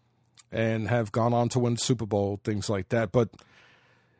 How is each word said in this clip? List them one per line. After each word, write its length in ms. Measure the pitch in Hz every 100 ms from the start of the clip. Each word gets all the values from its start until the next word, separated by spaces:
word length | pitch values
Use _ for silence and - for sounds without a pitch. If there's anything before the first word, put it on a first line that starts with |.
| _ _ _ - -
and 360 | 113 113 113 101
have 240 | 120 107
gone 220 | - 117
on 160 | 120 120
to 100 | 127
win 180 | 120 117
Super 300 | - 120 110
Bowl, 340 | 104 101 101
things 240 | - 107 95
like 220 | 101 90
that. 220 | 117 110
But 180 | 127 110 - - - - _ _ _ _